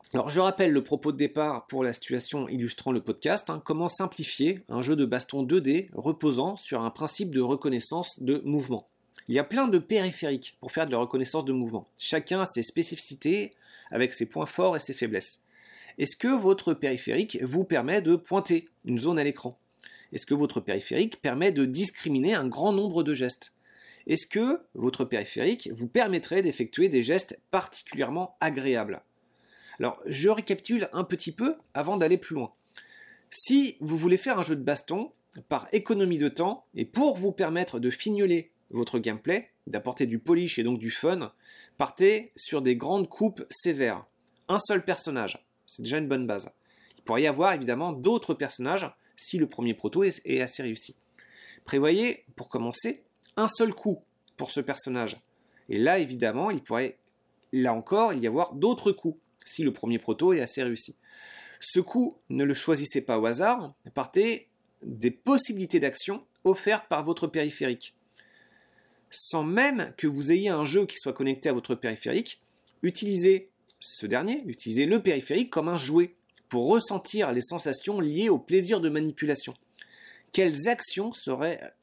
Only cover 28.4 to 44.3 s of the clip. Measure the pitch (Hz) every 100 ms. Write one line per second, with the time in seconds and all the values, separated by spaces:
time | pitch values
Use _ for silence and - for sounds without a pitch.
28.4 | 160 135 135 120 104 - - _ _ _
29.4 | _ _ - - 120 - - 139 180 214
30.4 | - 196 - 233 185 165 180 180 - 156
31.4 | 254 320 _ 139 147 202 160 180 - 156
32.4 | 117 - _ - - - - - _ -
33.4 | - 277 262 - 156 160 170 185 269 202
34.4 | 156 151 131 143 - 180 233 - _ -
35.4 | - 135 - 208 202 208 190 160 143 -
36.4 | 175 247 _ - 113 - 294 190 196 -
37.4 | 165 170 175 123 123 - 214 208 196 170
38.4 | 160 _ _ 117 117 127 117 107 - 190
39.4 | 226 _ - 104 127 - 123 113 156 170
40.4 | 175 - 117 120 113 - 151 180 110 -
41.4 | _ - - - 143 - 190 214 233 -
42.4 | - 151 127 120 143 196 180 - 113 -
43.4 | - - 175 143 120 98 - _ _